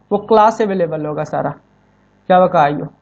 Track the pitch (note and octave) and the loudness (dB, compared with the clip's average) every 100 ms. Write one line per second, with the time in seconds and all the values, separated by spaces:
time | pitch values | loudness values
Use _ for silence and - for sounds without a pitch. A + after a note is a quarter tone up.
0 | _ G#3 G#3 A3 G#3+ A3 G#3+ F#3+ E3+ D#3 | _ -6 2 4 4 2 -2 -2 -4 -4
1 | D3+ D3+ D3+ D3+ C#3+ - _ _ _ _ | -6 -8 -6 -6 -6 -8 _ _ _ _
2 | _ _ - F#3 F3+ F3 D3 D3 D3 - | _ _ 0 2 4 2 0 -2 -8 -14